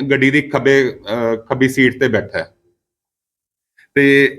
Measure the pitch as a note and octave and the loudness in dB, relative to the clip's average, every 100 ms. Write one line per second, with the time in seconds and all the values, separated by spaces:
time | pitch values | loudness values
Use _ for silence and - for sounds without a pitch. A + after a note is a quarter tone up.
0 | C#3 C3+ C3+ D3 C#3+ C3+ B2 C3+ B2 - | -2 0 2 0 -2 -2 2 2 2 -4
1 | G2 A#2 A#2 A2+ - B2 C3 C3+ B2+ B2+ | -8 -4 -4 -6 -6 -2 -2 0 -2 0
2 | C3 G#2+ - E2+ D#2+ _ _ _ _ _ | -2 -2 -6 -10 -10 _ _ _ _ _
3 | _ _ _ _ _ _ _ _ _ C#3+ | _ _ _ _ _ _ _ _ _ 0
4 | C#3 C#3 C3+ | 4 4 2